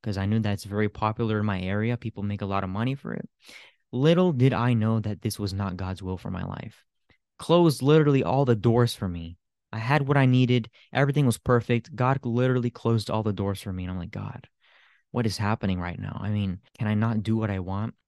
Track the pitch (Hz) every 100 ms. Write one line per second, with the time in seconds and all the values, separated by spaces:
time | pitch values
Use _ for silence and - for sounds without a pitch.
0 | 110 98 98 110 104 101 95 101 107 -
1 | 110 110 113 107 107 95 92 101 113 120
2 | 110 101 101 101 101 98 95 95 123 139
3 | - 50 - _ - - - _ - 123
4 | 151 170 185 131 131 120 120 117 110 113
5 | 104 98 110 - 101 95 98 92 95 87
6 | 92 92 98 90 92 90 - - _ _
7 | _ _ _ - - 175 170 127 131 156
8 | 147 135 87 127 131 113 117 117 120 -
9 | 95 87 82 87 _ _ - 110 117 151
10 | 139 143 131 127 123 123 110 _ - 127
11 | 139 143 135 - - 120 110 120 - 127
12 | 127 135 120 117 127 127 120 - 113 113
13 | - 110 107 98 98 98 98 92 90 90
14 | 85 101 101 - - _ _ _ _ _
15 | _ 120 110 98 104 110 101 90 87 87
16 | 101 - 104 104 98 90 _ - 107 107
17 | 113 110 104 110 107 95 92 98 110 -